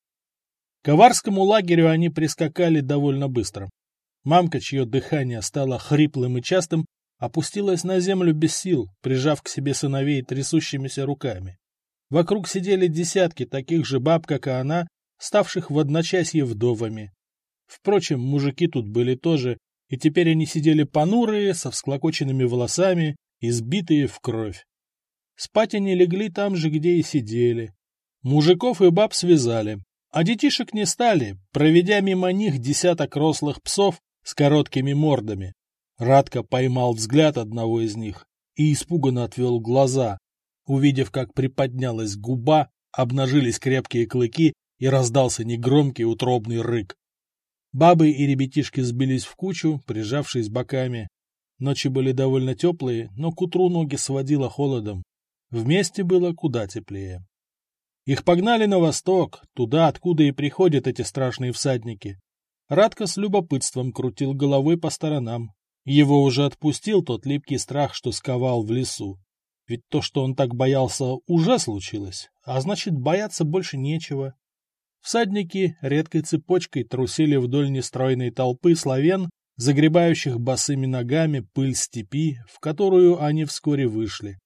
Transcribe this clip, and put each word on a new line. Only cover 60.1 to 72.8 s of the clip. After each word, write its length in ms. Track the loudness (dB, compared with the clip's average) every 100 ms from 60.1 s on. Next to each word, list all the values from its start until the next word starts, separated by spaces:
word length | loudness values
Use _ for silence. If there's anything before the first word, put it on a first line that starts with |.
| 2
и 80 | 2
приходят 560 | 2 -4 2 2 2 0
эти 140 | -4
страшные 500 | -6 -4 -4 -4 -6
всадники. 640 | -4 -2 -4 -6 -12 -14 -16 _ _ _ _ -2
Радко 380 | 2 2 0 -6
с 100 | -4
любопытством 760 | -2 0 0 -4 -4 -6 -6
крутил 420 | -6 -6 -4 -4
головой 420 | -2 0 2 2 0
по 140 | -2
сторонам. 640 | -4 -4 -2 -4 -6 -10 -16 _ _
Его 380 | 2 4 6 6
уже 220 | 4 2
отпустил 580 | 0 0 -4 -2 0 0
тот 220 | 0 -4
липкий 340 | -4 -4 -4 -6
страх, 360 | -4 -4 -4
что 160 | -4 -8
сковал 540 | -6 -4 -2 0 -2
в 60 | -2
лесу. 480 | -2 -4 -8 -10 -12 _ _ _ _ -12
Ведь 140 | -12 _
то, 140 | -4
что 220 | -4 -4
он 100 | -2
так 220 | -2 -2 0
боялся, 560 | 0 2 0 -2 -6 -6 -2
уже 320 | 0 2 2
случилось, 680 | 0 -6 -8 -10 -10 -14 -18 _
а 180 | -6 -4
значит, 340 | -4 -4